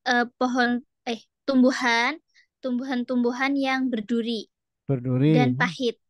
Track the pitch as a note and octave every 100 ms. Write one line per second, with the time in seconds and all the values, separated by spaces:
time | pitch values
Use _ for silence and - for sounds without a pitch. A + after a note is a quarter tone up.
0 | B3+ B3 A#3+ - B3+ B3 A#3+ A#3+ - _
1 | - A3 - _ - C4 B3+ - B3 A#3
2 | A#3+ D#4+ _ _ _ _ C4 B3 C4+ B3
3 | A#3+ B3+ A#3+ B3 C4+ C#4 C4+ C4 C4 A#3
4 | G3+ A#3 A3+ A3+ - _ _ _ - C3+
5 | B2 B2+ D3 D#3 F3 B2+ B3 D#3 A#3+ -
6 | _